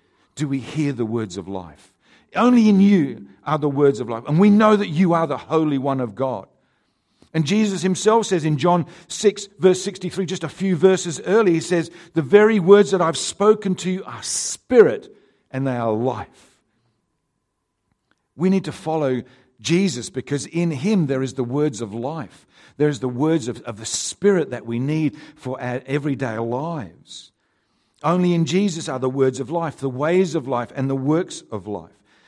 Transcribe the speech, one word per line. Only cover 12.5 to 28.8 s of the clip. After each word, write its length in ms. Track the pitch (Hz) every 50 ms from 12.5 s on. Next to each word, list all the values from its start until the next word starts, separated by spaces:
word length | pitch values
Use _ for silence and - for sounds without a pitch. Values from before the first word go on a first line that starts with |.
| 226 202
words 300 | 165 185 202 208 208 -
that 100 | 190 180
I've 160 | 170 165 160
spoken 580 | - - - - - 202 214 220 214 208 196 185
to 160 | - - 185
you 120 | 185 190 -
are 180 | - - - -
spirit 920 | - - - - - - - _ - 254 240 196 139 110 - - - - _ _ _ _ _ _ _
and 160 | - 131 139
they 80 | 135 123
are 160 | 120 117 113
life." 680 | 107 110 123 131 117 107 101 - _ _ _ _ _ _ _ _ _ _ _ _ _ _ _ _ _ _ _ _ _ _ _ _ _ _ _ _ _ _ _ _ _ _ _ _ _ _ _ _ _
We 120 | - 165 185
need 140 | 196 190 190
to 80 | -
follow 520 | - - - 156 160 160 147 131 127 120 127 - _ _ _ _ _ _
Jesus 500 | 107 - 165 180 196 185 123 123 110 -
because 360 | - 131 - - 143 139 -
in 260 | - - 165 175 170
him 360 | 151 123 147 208 220 190 156
there 140 | 131 139 131
is 120 | 135 127 92
the 100 | 135 123
words 380 | 120 127 147 151 151 117 101
of 120 | 120 101 101
life. 540 | 117 117 139 165 160 107 92 - - _ _ _ _ _ - _ -
There's 220 | 147 151 143 -
the 80 | 131 127
words 400 | 123 120 147 160 165 160 113 123
of, 120 | 107 - -
of 140 | 123 107
the 80 | 101 110
Spirit 640 | - - - - - - - 185 202 196 175 147 131
that 140 | 123 110 113
we 140 | 113 117 120
need 380 | 131 143 156 160 156 143 - - - - -
for 260 | _ - 127 131 131
our 200 | 127 123 123 131 -
everyday 520 | 135 139 147 139 151 135 - 139 117 110
lives. 960 | 117 117 117 120 127 151 170 170 147 104 80 87 - _ - - - - _ _ _ _ _ _ _ _ _ _ _ _ _ _ _
Only 320 | - 156 175 180 180 180 175
in 120 | 165 165
Jesus 420 | 127 165 190 208 202 151 165